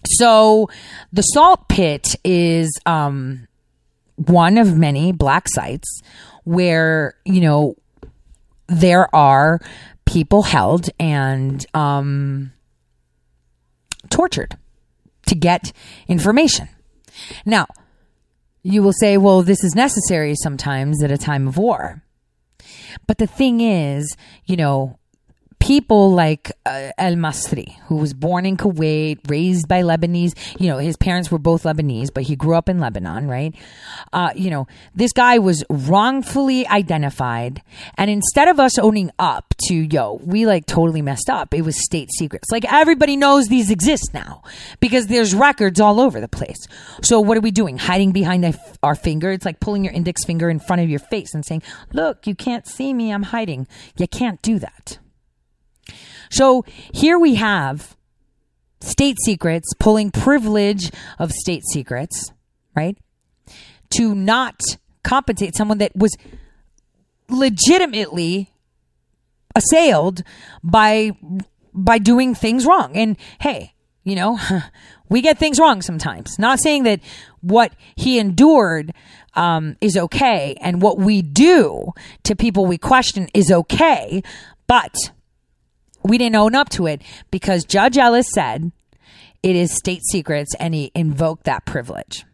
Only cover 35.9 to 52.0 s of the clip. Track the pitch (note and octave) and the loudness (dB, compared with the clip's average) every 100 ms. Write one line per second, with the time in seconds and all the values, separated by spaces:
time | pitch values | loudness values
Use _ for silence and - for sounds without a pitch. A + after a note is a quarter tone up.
35.9 | F#3+ A3+ C4+ - C4+ C4+ B3+ B3 G#3 F3+ | 2 2 -2 -4 -2 0 -2 0 -2 -2
36.9 | D#3+ C#3+ - B2+ A#2 A#2+ C3+ _ - - | -4 -4 -4 -6 -6 -8 -12 _ -20 -18
37.9 | - G3+ G#3 G3+ - D#4 D#4 C4 B3 G#3+ | -6 -2 -2 -2 4 4 4 2 4 2
38.9 | G#3+ F3+ _ E3+ A#2+ - - - F3 D#3 | 2 -4 _ -4 -4 -6 -6 -2 -2 -2
39.9 | D3+ A2+ A2+ D#3 G3+ A3+ F#3 D3+ - E3 | -2 -2 -6 -4 0 2 2 0 0 0
40.9 | D#3+ C#3+ C#3 - C4 D3 - D#3+ D3 - | 0 -4 -6 -4 -4 -2 -4 -4 -4 -6
41.9 | E3+ C#3 - D#3 - - A#3 A#3 C#4 D#4 | -6 -6 -8 -8 -8 -6 -6 0 2 4
42.9 | D#4 D4 C#4 C#4 C#4 A3+ B3 G3+ G#3 G3 | 4 2 2 4 4 4 0 0 0 0
43.9 | D4+ - C#3+ - - - - - - A#3+ | 0 -4 -12 -14 -20 -20 -20 -20 -4 0
44.9 | B3+ G#3 A#3+ A3 F#3+ C#4+ C#4 G3+ F3 G#3 | 0 0 0 2 4 2 4 0 4 4
45.9 | G#3 B3+ A#2+ A2 - - - - - - | 6 2 0 -10 -10 -10 -12 -18 -20 -20
46.9 | - - A#3 G#3 A3+ A3 G3 G3 B2+ - | -6 2 2 4 2 0 0 -2 -4 -2
47.9 | F#3 G3 F#3+ F3 F3+ F3 D3+ - - D3 | 0 2 2 0 0 0 -4 -10 -4 -2
48.9 | D3 E3+ D#3 F3 F#3+ F#3 D#3 - G#3 F#3+ | -2 -2 -4 -4 -4 -8 -8 -6 -4 -4
49.9 | D#3+ F3 E3+ - E3 E3+ D#3+ - F3 E3+ | -4 -4 -6 -6 -2 -2 -4 -2 -2 0
50.9 | C#3+ - A3 - D#3 D3 E3 - - - | -2 -6 -8 -8 -12 -8 -10 -10 -20 -10
51.9 | C#4+ | -4